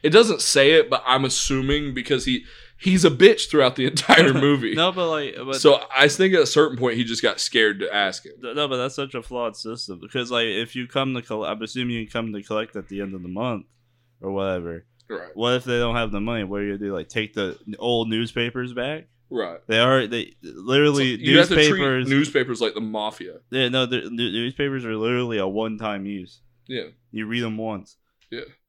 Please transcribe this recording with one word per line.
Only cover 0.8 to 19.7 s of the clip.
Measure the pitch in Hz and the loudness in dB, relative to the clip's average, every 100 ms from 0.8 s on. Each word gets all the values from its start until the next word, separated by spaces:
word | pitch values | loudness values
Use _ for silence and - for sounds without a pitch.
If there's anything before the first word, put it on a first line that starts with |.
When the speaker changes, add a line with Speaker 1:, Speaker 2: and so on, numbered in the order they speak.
| - | 4
Speaker 1:
but | 127 127 | 0 2
I'm | 131 135 | 2 2
assuming | - - 135 135 147 147 | -2 -2 -2 0 -2 -2
because | 127 120 135 127 | -8 -2 -2 0
he, | 127 - - - - | -4 -4 -20 -20 -4
he's | 190 185 165 | 2 4 4
a | |
bitch | 131 190 220 - | 8 8 8 2
throughout | 151 127 127 | 4 4 2
the | 127 | -2
<laughs> | |
entire | 160 - 160 165 | -2 4 6 6
movie. | 135 139 143 113 | 4 2 2 0
Speaker 2:
No, | 156 175 | 0 -2
but, | 185 170 | 0 -4
like, | 156 143 - | -4 -6 -10
but | 131 135 | -8 6
Speaker 1:
So | 147 139 - 131 | 8 8 4 4
I | 143 | 4
think | 139 190 | 6 4
at | 180 | 4
a | 135 | 4
certain | 156 147 127 | 4 2 2
point | 127 117 | -2 0
he | |
just | 113 117 | -2 0
got | 117 95 | -2 -2
scared | - 120 107 98 | 0 4 4 2
to | 92 | -4
ask | 101 98 92 - | 0 -2 -2 -16
him. | 71 | -16
Speaker 2:
No, | 120 | -10
no, | 135 147 | -4 -4
but | 131 | -2
that's | 127 131 | -4 -6
such | 139 | -8
a | 123 | -10
flawed | - 123 117 104 | -10 -6 -6 -8
system | 113 117 - 90 | -12 -10 -10 -12
because, | 98 127 120 | -8 -6 -4
like, | 120 117 | -2 -2
if | 101 117 127 | -2 -6 -8
you | 123 | -6
come | 139 135 | -4 -4
to | 127 | -6
col-, | 113 107 87 | -8 -6 -6
I'm | 107 | -6
assuming | 110 127 123 117 | -8 -6 -6 -6
you | 107 | -6
come | 120 113 | -8 -6
to | 104 | -10
collect | 101 107 113 104 | -6 -6 -6 -10
at | 90 | -12
the | 98 | -10
end | 98 | -10
of | 95 | -10
the | 87 | -10
month | 92 123 107 - _ _ _ _ _ | -6 -6 -6 -10 _ _ _ _ _
or | 98 | -8
whatever. | 98 98 92 85 82 _ _ _ | -4 -4 -4 -6 -12 _ _ _
Speaker 1:
Right. | 101 85 95 | -12 -12 -4
Speaker 2:
What | 120 123 | -2 0
if | 123 | -2
they | 120 | -2
don't | 120 117 | 0 -2
have | 113 | -2
the | 101 | -4
money? | 107 117 | -4 -4
What | 95 101 | -6 -6
are | |
you | 104 101 | -6 -6
gonna | 104 | -6
do? | 95 | -6
Like, | 82 | -6
take | 117 107 - | -6 -6 -4
the | 95 - - | -6 -6 -14
n-, | 101 | -8
old | 120 117 113 | -2 -2 0
newspapers | 110 117 123 117 127 123 | -4 -4 -4 -4 -6 -8
back? | 123 127 156 - _ _ | -8 -8 -8 -14 _ _
Speaker 1:
Right. | 123 92 85 | -8 -6 -10
Speaker 2:
They | - | -2